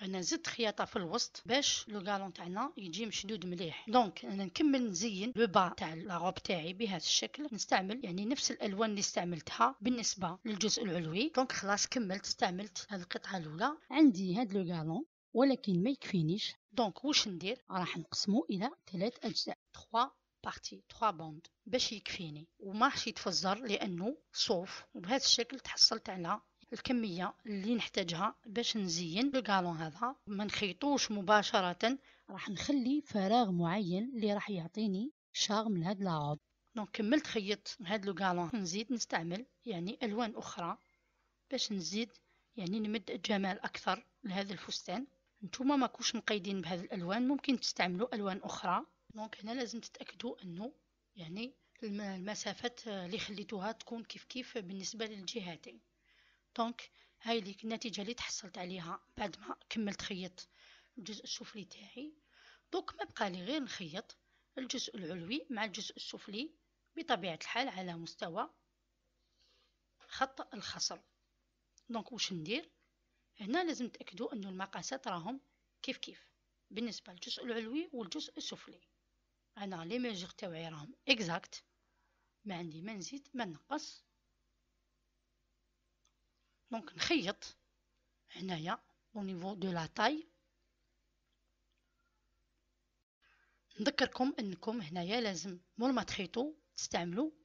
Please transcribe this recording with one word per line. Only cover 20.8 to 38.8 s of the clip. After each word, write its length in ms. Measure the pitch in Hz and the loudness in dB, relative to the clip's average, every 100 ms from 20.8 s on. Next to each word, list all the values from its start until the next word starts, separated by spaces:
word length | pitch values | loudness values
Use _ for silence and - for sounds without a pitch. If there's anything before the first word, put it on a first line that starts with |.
| - | -16
تخوا 220 | - 220 | 0 0
بوند 360 | 160 160 156 - _ 196 | 2 -6 -10 -16 _ -2
باش 260 | 247 - | 2 2
يكفيني 560 | 208 - - 165 151 160 _ | -2 -6 -6 -6 -8 -14 _
وما 260 | 196 214 269 | -6 4 4
راحش 220 | - 233 | 4 -2
يتفزر 580 | - 202 165 185 214 247 | -2 0 2 2 2 2
لانه 520 | 196 208 170 214 311 _ | 0 0 0 -2 -4 _
صوف. 500 | - - 180 190 - - | 0 2 2 0 -8 -12
وبهذا 300 | 214 180 262 | -10 -2 2
الشكل 360 | - - 233 262 | 6 4 2 -6
تحصلت 500 | - - - 226 - | -6 6 6 6 -4
على 320 | 185 170 208 - _ - | -2 0 -2 -4 _ -12
الكميه 600 | 220 - 247 220 175 180 - 214 | -6 0 2 2 0 -2 -4 -6
اللي 300 | 202 208 233 | -2 2 2
نحتاجها 600 | - 208 170 170 214 - 226 | 2 0 0 2 0 -2 -4
باش 320 | 214 233 220 | -2 0 0
نزين 540 | 185 165 170 190 277 | 0 0 0 2 4
لو 80 | 262 | 2
كالون 360 | 208 190 175 160 | 4 4 4 0
هذا. 380 | 160 - 247 277 208 | -4 -2 -4 -4 -6
ما 160 | 202 | -2
نخيطوش 680 | 208 - 202 175 285 277 - | -2 0 -2 0 2 4 2
مباشره، 880 | 208 190 208 - 208 180 175 226 269 - - - | 2 8 8 8 4 4 4 2 2 -4 -20 -14
راح 200 | 294 - | -8 -4
نخلي 520 | 180 - 285 240 294 | -2 2 2 4 2
فراغ 500 | - 208 190 247 202 | 2 2 6 6 6
معين 520 | 175 170 208 175 185 | 6 4 4 2 2
اللي 300 | 247 240 208 | 0 0 2
راح 160 | 202 - | 2 0
يعطيني 640 | 185 165 214 214 190 269 - _ | -4 -2 0 2 2 -2 -6 _
شارم 440 | - - 214 220 180 | 0 2 4 4 2
لهاد 240 | 175 190 | 2 2
لا 160 | 196 156 | 2 2
روب. 220 | 147 151 - _ _ 233 | 2 -2 -6 _ _ -6
دونك 140 | 196 | -4
كملت 380 | - 208 294 - | 0 4 4 4
خيط 500 | 226 196 202 - - | 0 0 -2 -4 -8
هاد 240 | 180 214 196 | -2 0 0
لو 80 | |
كالون. 360 | 185 190 175 170 | 2 2 2 0
نزيد 400 | 226 175 202 | 0 0 -2